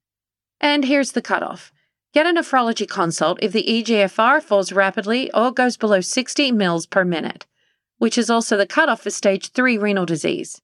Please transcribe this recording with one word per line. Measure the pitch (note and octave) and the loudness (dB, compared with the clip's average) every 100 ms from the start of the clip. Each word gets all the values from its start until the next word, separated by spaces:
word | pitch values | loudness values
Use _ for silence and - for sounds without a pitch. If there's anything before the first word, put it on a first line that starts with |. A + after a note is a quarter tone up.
| _ _ _ _ _ - | _ _ _ _ _ -4
And | D4 D4 | 0 0
here's | B3+ C#4+ C4 | 2 0 0
the | - | -4
cutoff. | - F#3+ - - - _ _ _ _ | -4 -4 -6 -10 -18 _ _ _ _
Get | D4 D#4+ | 0 2
a | E4+ | 2
nephrology | D4+ C4 A#3 A3 G#3 | 2 0 0 -2 -4
consult | G3+ E3+ D#3 D#3+ F3+ | -2 -2 0 0 0
if | G#3 | -2
the | A#2 - | -2 0
E | A3+ | -2
G | A3 A3 | 0 2
F | F#3+ - | 2 2
R | A#3 D4+ | 2 2
falls | - G3+ F#3 | 2 0 2
rapidly | F#3+ G3 G#3 G3 A#3+ C4 | 0 0 0 -2 -2 -2
or | - A#3+ | 0 0
goes | B3+ B3 A#3 | 2 0 0
below | A3 G3 | 2 2
sixty | F3 - B3 - C#4 | 0 -4 -2 0 0
mils | A#3 F#3 E3+ | 2 2 0
per | E3 G3 | -2 -2
minute, | F3+ E3 D#3+ - - _ _ _ _ - | 0 -2 -6 -10 -18 _ _ _ _ -4
which | A#3 A#3+ | -2 0
is | A3 | 0
also | A#3 A3+ G#3 | 0 2 0
the | G3 | 0
cutoff | - D#4+ A3+ | 0 0 0
for | - | -6
stage | - G3+ G3 - | -2 0 0 -2
three | - B3+ A3+ | 0 0 2
renal | G#3 G3 | 0 0
disease. | F3+ D#3+ E3 - - - | 0 -2 -2 -4 -8 -16